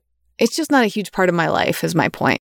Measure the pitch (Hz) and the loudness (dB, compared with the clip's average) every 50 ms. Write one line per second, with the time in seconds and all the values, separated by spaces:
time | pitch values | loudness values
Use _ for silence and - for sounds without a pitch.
0 | _ _ _ _ _ _ _ - 226 - - 330 302 - 285 262 233 202 - 214 | _ _ _ _ _ _ _ -2 -2 -2 0 -4 -2 2 2 2 2 2 0 -4
1 | 190 - - - 185 180 175 170 160 - - - - - - - 165 165 175 156 | -6 -4 -2 0 0 2 2 2 0 2 0 0 0 0 -2 -2 -4 -2 0 0
2 | - - - - - 127 - - - _ | 0 0 -2 -2 0 0 0 -2 -4 _